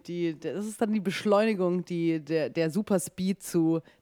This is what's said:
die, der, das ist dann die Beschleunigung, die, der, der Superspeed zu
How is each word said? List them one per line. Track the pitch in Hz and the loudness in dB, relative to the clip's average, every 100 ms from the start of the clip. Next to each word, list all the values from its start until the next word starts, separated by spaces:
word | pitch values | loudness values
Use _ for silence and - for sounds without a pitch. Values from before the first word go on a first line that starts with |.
| - | -8
die, | 175 170 151 | -4 -2 -2
der, | 160 143 | -6 -6
das | 214 | -8
ist | 214 | -4
dann | 220 | -2
die | 214 | 0
Beschleunigung, | 190 170 214 202 226 202 180 180 175 | -2 -2 2 4 4 2 2 0 -2
die, | 175 165 160 | -2 0 0
der, | 143 160 135 | -2 -2 0
der | 156 160 | 0 0
Superspeed | 156 214 190 - - 185 196 | 0 0 0 0 -4 -2 -2
zu | - 175 160 165 - _ | -2 0 2 0 -4 _